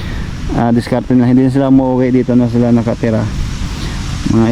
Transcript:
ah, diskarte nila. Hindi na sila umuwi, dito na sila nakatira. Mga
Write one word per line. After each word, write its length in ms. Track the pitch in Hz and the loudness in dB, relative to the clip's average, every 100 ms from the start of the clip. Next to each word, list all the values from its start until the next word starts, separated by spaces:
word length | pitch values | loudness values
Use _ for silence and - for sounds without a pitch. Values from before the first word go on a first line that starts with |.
| - - - - - - | -6 -6 -8 -6 -4 -2
ah, 160 | 117 | 0
diskarte 400 | 120 - 123 113 | 0 0 -4 0
nila. 160 | 127 123 | 2 4
Hindi 160 | 127 131 | 4 2
na 60 | |
sila 160 | 139 135 | 2 4
umuwi, 480 | 135 131 127 127 127 | 4 4 0 2 0
dito 160 | 120 | 2
na 140 | 123 120 | 2 2
sila 240 | 120 120 | 2 2
nakatira. 500 | 120 117 104 117 110 107 - - - - - - - - - - | 2 0 -2 -2 0 -2 -4 -4 -4 -6 -6 -6 -6 -6 -6 -2
Mga 160 | 113 113 | 2 2